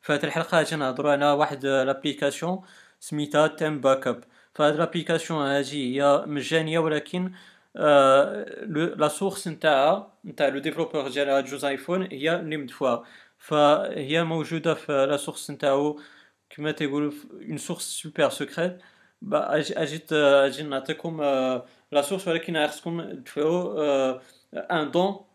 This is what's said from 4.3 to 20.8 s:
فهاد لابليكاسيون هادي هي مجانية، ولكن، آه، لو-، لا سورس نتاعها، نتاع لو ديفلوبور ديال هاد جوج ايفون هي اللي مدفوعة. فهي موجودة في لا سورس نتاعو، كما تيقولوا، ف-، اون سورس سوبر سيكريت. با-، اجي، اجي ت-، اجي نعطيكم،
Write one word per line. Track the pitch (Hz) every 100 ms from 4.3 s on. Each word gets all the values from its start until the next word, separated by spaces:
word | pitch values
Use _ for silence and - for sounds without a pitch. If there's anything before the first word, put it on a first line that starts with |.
| _ _
فهاد | - 151 151
لابليكاسيون | 165 175 156 165 - 160 139
هادي | 139 139 147 127 131
هي | 143 143 147
مجانية، | 147 127 160 160 165
ولكن، | 160 151 147 180 185 185 - _ _ -
آه، | 151 143 135 135 143 208 - -
لو-، | - 151 170
لا | 175 151
سورس | - 196 185 -
نتاعها، | 156 165 139 139 196 - _
نتاع | 190 - 143
لو | 139
ديفلوبور | 147 160 160 160 135
ديال | 123 143
هاد | 139
جوج | 131 139
ايفون | 143 135 - 180 185
هي | 143 147 175
اللي | 165 156
مدفوعة. | 135 - 135 120 - - _ _
فهي | - 151 147 151 - - 139 160
موجودة | 170 160 143 165 160
في | 156 - 143 139
لا | 143
سورس | - 151 -
نتاعو، | 143 143 139 147 147 - - _ _ _
كما | - 151
تيقولوا، | 151 147 143 147
ف-، | 147 - - -
اون | 131
سورس | - 165
سوبر | - - 160 - 139
سيكريت. | - 143 - 170 180 - _ _ _
با-، | -
اجي، | 151 - 151 147 -
اجي | 156 156
ت-، | -
اجي | 156 147 143 139 127
نعطيكم، | 151 135